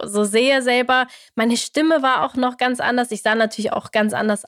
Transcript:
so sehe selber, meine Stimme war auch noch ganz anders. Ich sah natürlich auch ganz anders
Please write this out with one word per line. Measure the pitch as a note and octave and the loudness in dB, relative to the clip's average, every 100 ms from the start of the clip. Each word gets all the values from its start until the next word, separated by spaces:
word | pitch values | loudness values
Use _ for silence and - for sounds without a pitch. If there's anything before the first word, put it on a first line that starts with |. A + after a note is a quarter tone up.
so | - G#3 | -4 -2
sehe | G#3 A3 C4 C4+ | 0 2 4 2
selber, | B3 B3 B3 B3+ B3 - - | 2 0 2 2 0 -8 -12
meine | - A3+ A#3+ | -2 0 0
Stimme | - D4 D#4+ D#4 | -2 0 2 2
war | C4 B3+ | 2 0
auch | C4+ B3+ | -2 -2
noch | B3 B3 | -2 0
ganz | B3+ B3 | -2 0
anders. | A#3 B3 B3 | -2 0 -2
Ich | G#3 | -2
sah | A3 | -2
natürlich | A3+ A3 A3 G#3+ | 0 0 -2 -4
auch | G#3+ - | -6 -4
ganz | G#3+ G#3+ | -2 0
anders | - G#3+ G#3 | 0 -2 -4